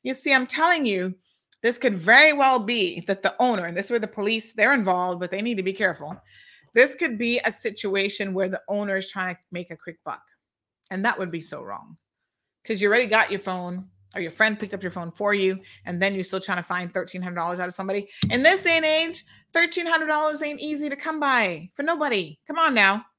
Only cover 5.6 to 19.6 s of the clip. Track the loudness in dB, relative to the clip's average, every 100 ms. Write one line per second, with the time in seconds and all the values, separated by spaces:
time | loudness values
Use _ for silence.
5.6 | -4 -2 -2 -2 -12 -16 _ -20 -20 _
6.6 | _ 4 4 4 -4 -2 0 0 -2 -4
7.6 | -8 -6 -2 0 -2 -4 -4 -2 -2 -4
8.6 | -4 -4 -2 -4 -4 -6 -6 -8 _ -12
9.6 | -12 -14 -16 -14 -12 -14 _ _ _ _
10.6 | _ _ _ -2 -2 -2 -6 -8 -10 -12
11.6 | -12 -14 -16 -20 _ _ _ _ _ _
12.6 | -8 0 4 4 4 4 4 -2 -4 -6
13.6 | -6 -10 -12 _ _ -10 -10 -4 -4 -4
14.6 | -8 -8 -8 -8 -12 -4 -2 2 0 -2
15.6 | -10 -16 -8 -2 0 -2 -4 -6 -4 -6
16.6 | -4 -6 -4 -6 -6 -8 -8 -6 -4 -4
17.6 | -6 -6 -4 -4 -6 -4 0 6 6 6
18.6 | 2 2 4 2 0 -4 -14 -20 _ 0